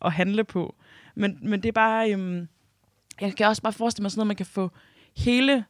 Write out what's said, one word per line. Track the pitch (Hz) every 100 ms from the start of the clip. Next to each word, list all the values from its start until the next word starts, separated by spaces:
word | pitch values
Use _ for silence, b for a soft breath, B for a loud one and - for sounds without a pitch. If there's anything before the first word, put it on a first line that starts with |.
at | 175
handle | 156 185 208
på. | 214 185 - - b b b -
Men, | 202 156
men | 196 202
det | 226
er |
bare, | 220 220 220 226
øhm, | 196 185 175 170 _ _ _ _ _ _ -
jeg | 196 190
kan | 208
også | 220
bare | 220
forestille | 214 226 226
mig | 196
sådan | 196
noget, | 214
man | 208
kan | 190
få | 202 185 b b b b -
hele, | 240 247 269 269